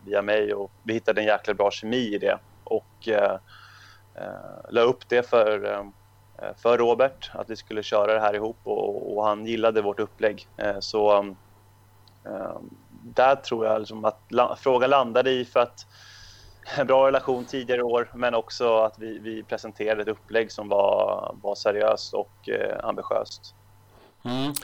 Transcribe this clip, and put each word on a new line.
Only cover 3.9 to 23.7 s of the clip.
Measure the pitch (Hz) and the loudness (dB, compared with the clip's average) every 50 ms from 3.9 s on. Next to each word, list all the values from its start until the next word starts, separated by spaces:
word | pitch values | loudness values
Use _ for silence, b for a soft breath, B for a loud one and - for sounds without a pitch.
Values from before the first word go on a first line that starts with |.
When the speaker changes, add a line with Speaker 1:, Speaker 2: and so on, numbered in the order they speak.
| B B B B - | B B B B -16
Speaker 1:
eh, | - - 95 98 - - - - - - - | -14 -12 -12 -12 -14 -16 -16 -16 -18 -8 -2
la | - 117 | 2 4
upp | 117 127 127 - - - | 4 4 2 0 -2 0
det | 123 123 | 2 2
för, | 120 - 120 117 107 107 107 98 104 104 104 | 2 4 4 4 4 4 2 0 -2 -4 -4
eh, | 101 101 101 - _ _ _ _ _ _ _ - - 101 101 101 | -6 -8 -12 -16 _ _ _ _ _ _ _ -16 -12 -12 -12 -6
för | - - 117 120 117 | 0 2 4 4 6
Robert, | 117 117 117 117 131 135 - - - - - | 4 4 4 4 2 0 0 -4 -16 -14 -12
att | 95 98 113 | -12 -12 -10
vi | 110 | -12
skulle | - - - 110 107 | -14 -12 -10 -10 -8
köra | 101 - 113 104 101 107 110 | -6 -2 0 2 2 2 2
det | 110 | 2
här | 107 104 104 | 2 2 2
ihop, | 104 107 113 117 - - | 0 -4 -6 -8 -8 -6
och, | 110 104 101 101 101 101 - - - 104 | -4 -4 -2 -2 -2 -4 -4 -6 -6 -2
och | 104 107 | 0 0
han | 107 104 104 110 | 0 0 0 -2
gillade | 113 113 110 110 113 110 110 | -4 -2 0 2 2 2 2
vårt | 101 101 98 113 | 0 0 -2 -4
upplägg. | 107 - - - 110 107 101 - - - - | -4 -6 -4 -2 -2 -2 -2 -4 -14 -16 -10
Eh, | - 104 104 98 98 | -6 -4 -4 -4 -6
så, | - - - 107 104 104 104 101 101 98 95 - _ _ _ _ _ _ _ _ _ _ _ - - _ _ _ - | -6 -4 0 2 4 6 6 4 2 0 -6 -14 _ _ _ _ _ _ _ _ _ _ _ -20 -20 _ _ _ -14
eh, | - 104 101 - - - - - - - - _ - - - | -12 -10 -10 -8 -10 -10 -12 -16 -18 -20 -20 _ -20 -20 -20
där | - 120 117 127 127 135 139 | -20 -6 0 2 4 4 4
tror | 135 - - 120 113 110 | 2 -2 -4 -4 -2 0
jag | 110 110 110 | 0 0 -2
liksom | 107 - 110 110 110 | -4 -8 -8 -4 -2
att | 107 - - _ - | -2 -2 -4 _ -2
la-, | 113 120 123 - - | 2 2 2 2 0
frågan | - - 135 127 120 127 135 | -2 0 2 2 4 4 4
landade | 143 139 123 117 113 127 127 131 | 4 4 2 2 2 2 2 2
i | 131 123 120 | 0 -2 -2
för | - - 127 | 0 0 0
att | 120 - - - - _ B B B B B B B B B B B B B B B - - | 0 0 -2 -14 -20 _ B B B B B B B B B B B B B B B -8 -4
en | 143 131 | -2 2
bra | 123 131 135 135 | 4 4 6 6
relation | 135 135 131 - 139 127 123 123 | 6 4 2 0 0 -2 -2 -4
tidigare | - 143 131 123 123 123 120 | -6 -8 -6 -2 -2 0 0
år, | 123 120 120 120 117 - - | 0 2 2 0 0 -2 -4
men | 120 123 120 120 | -4 -2 0 0
också | 113 - - - - 123 117 113 110 | 0 -2 -4 -4 -2 2 4 4 4
att | 110 107 - 107 | 4 2 0 -6
vi, | 110 110 107 107 | -12 -12 -12 -12
vi | 107 113 110 110 | -12 -10 -10 -10
presenterade | 104 - 117 104 - 107 - - 104 107 110 104 | -10 -8 -8 -8 -8 -10 -8 -4 -2 -2 -2 -2
ett | 104 110 | -2 -6
upplägg | 104 - - - 110 113 113 110 | -6 -8 -6 -2 -2 -2 -2 -2
som | - 107 104 101 | -6 -12 -8 -2
var, | 101 101 98 101 101 98 98 98 101 98 - - - - | 0 2 2 4 4 2 2 0 0 -4 -6 -8 -10 -8
var | 101 101 101 | -6 -6 -6
seriöst | - - 107 101 104 107 110 107 - - - 107 | -2 0 0 0 2 2 2 0 0 -4 -6 -6
och, | 104 101 - _ _ - 113 | -6 -6 -8 _ _ -8 -6
eh, | 107 104 104 104 104 104 - | -4 -4 -4 -4 -6 -6 -6
ambitiöst. | 113 104 - - - 110 110 107 - - - - - - _ _ _ | -6 -6 -6 -4 -4 -4 -4 -4 -6 -12 -18 -20 -20 -20 _ _ _